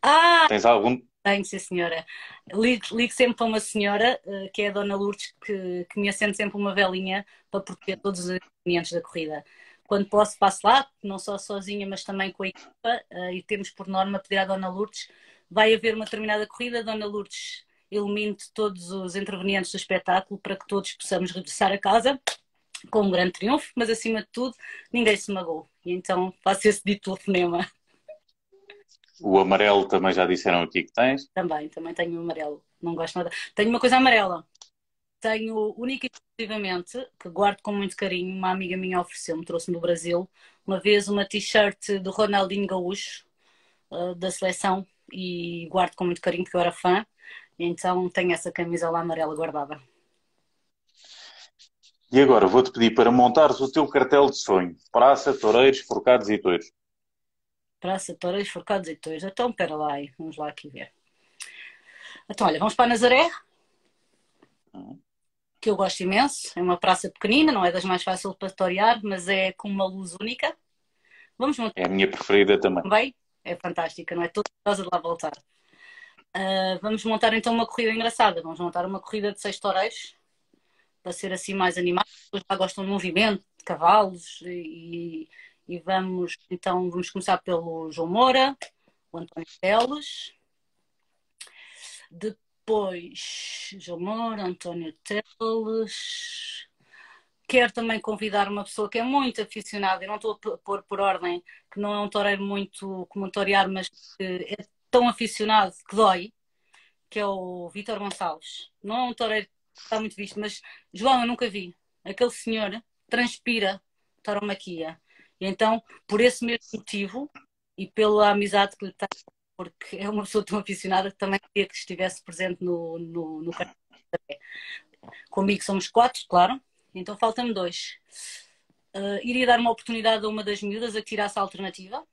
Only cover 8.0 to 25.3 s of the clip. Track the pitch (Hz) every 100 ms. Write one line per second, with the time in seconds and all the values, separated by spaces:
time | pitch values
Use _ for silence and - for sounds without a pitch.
8 | 202 185 180 185 - _ - 175 165 170
9 | 165 - 160 151 - _ - _ _ 202
10 | 196 208 208 - 196 190 202 262 277 _
11 | 202 196 - 196 - 202 196 202 196 190
12 | - 196 196 - 190 - - _ 233 240
13 | - - 180 185 - 208 190 _ 190 190
14 | 196 196 - 196 190 190 190 185 208 -
15 | - _ _ _ _ 175 220 220 226 220
16 | 214 208 214 208 214 - 247 240 226 220
17 | 208 208 196 - - - _ _ _ 208
18 | 202 202 214 190 - - 208 185 175 190
19 | 185 185 196 190 185 196 175 196 - 190
20 | - 180 190 202 - 190 - 202 190 -
21 | - 185 185 185 180 - 196 196 202 214
22 | 226 277 - - _ _ _ - - 220
23 | 196 180 180 180 202 294 - - 226 226
24 | 226 220 - - 254 - - - - 240
25 | 226 202 -